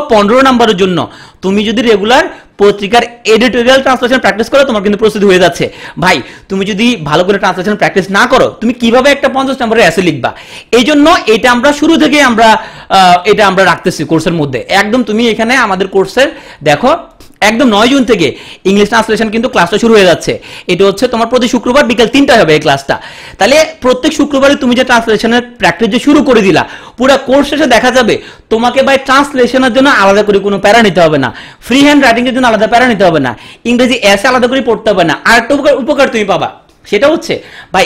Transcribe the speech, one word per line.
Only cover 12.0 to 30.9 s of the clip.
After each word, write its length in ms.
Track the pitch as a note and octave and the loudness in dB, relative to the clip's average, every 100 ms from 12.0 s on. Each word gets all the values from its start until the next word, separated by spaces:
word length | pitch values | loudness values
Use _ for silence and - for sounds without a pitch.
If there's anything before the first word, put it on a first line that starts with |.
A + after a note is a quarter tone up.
| D4 D4 | 2 2
আমরা, 280 | C4+ A3 A3+ | 2 4 4
আহ, 800 | G#3+ - - - F#3+ F#3 F3+ F3+ | 2 -2 -16 -2 2 4 4 2
এটা 160 | G3+ G3+ | 2 2
আমরা 180 | F#3 | 2
রাখতেছি 400 | F#3 D#3+ F#3+ - | 0 0 -4 -6
কোর্সের 280 | D3+ D#3+ E3+ | -2 -2 -2
মধ্যে। 320 | E3+ D3 B2 G2+ | -4 -4 -6 -4
একদম 340 | F#3 G#3 B3 | -2 0 -2
তুমি 260 | A#3+ G#3+ A#3+ | -2 -2 -2
এখানে 280 | A3 A3+ C4 | -2 -2 -2
আমাদের 320 | A3+ F#3 F#3+ | -2 -2 -2
কোর্সের 400 | F#3+ F#3 - C#4+ - - - | -2 -2 0 -2 -4 -18 -8
দেখো, 340 | D3+ D3 B3 E4+ - - - - | -2 0 0 -2 -6 -20 -20 -6
একদম 280 | G3+ A3+ C4+ | -2 0 2
নয় 200 | G3+ A#3+ | 2 2
জুন 160 | C#4 | 2
থেকে 320 | A#3+ G#3+ D3 - - - | 0 0 -2 -4 -14 -8
ইংলিশ 240 | F#3 G3 G#3 | -2 0 0
ট্রান্সলেশন 400 | A3+ G#3+ G#3+ A3+ | 0 -2 -2 -2
কিন্তু 180 | A3 B3 | -4 -2
ক্লাসটা 300 | A3 F3 G#3+ | -2 -2 0
শুরু 160 | A3+ | 2
হয়ে 100 | A3+ | 4
যাচ্ছে। 340 | F#3 D#3+ - A2+ - - - | 4 0 -2 -8 -10 -12 -6
এটা 180 | F3 | 0
হচ্ছে 240 | G3 G3 - | 0 0 -2
তোমার 200 | A3+ A3+ | -2 -2
প্রতি 200 | B3 A#3+ | 0 0
শুক্রবার 360 | A#3+ B3 A#3+ | -2 0 0
বিকেল 240 | A3+ G#3+ A3+ | 0 0 0
তিনটায় 320 | F3+ E3+ C#3+ | 2 2 2
হবে 100 | D3+ | 2
এই 60 | D3+ | 0
ক্লাসটা। 400 | D3+ C#3 - A#2+ - - - - | 0 -2 -2 -8 -8 -20 -14 -4
তাহলে 260 | G3+ D4 D#4 - | 0 2 0 -2
প্রত্যেক 320 | B3 B3 - | -2 0 -2
শুক্রবারে 420 | - C#4+ C4+ C#4 | -2 -2 0 0
তুমি 200 | C#4+ B3+ | 0 0
যে 100 | B3 | 0
ট্রান্সলেশনের 580 | B3 A#3+ A3+ G#3+ A3+ A#3+ A#3+ - | 0 0 0 -2 0 -2 -4 -4
প্র্যাকটিস 300 | A#3 - A3+ | -2 0 -2
যে 100 | A3+ | -2
শুরু 240 | - D4+ | 2 2
করে 200 | D4 A3+ | 4 2
দিলা, 260 | G3 D#3 A#2 - - - | 2 0 -2 -8 -16 -4
পুরা 200 | B3+ C4+ | 0 0
কোর্স 340 | C4 C4+ - | 2 0 0
শেষে 160 | D4 D4+ | -2 0
দেখা 240 | A3+ B3 | 0 2
যাবে 280 | A#3+ A3+ D3 - - - | 0 0 -2 -6 -20 -6
তোমাকে 320 | A3 A#3+ C4 | -2 -2 0
ভাই 160 | C4+ C4+ | 0 0
ট্রান্সলেশনের 680 | C4+ C4 C#4+ B3+ A#3+ C4 C4 | 0 0 0 0 0 0 0
জন্য 160 | A#3 C#4 | 0 0
আলাদা 340 | A#3+ G3 G3+ | 2 2 2
করে 160 | G#3 G3 | 2 0
কোনো 200 | G3 G3 | 0 -2
প্যারা 240 | G#3 A3 | 2 4
নিতে 180 | G#3+ | 2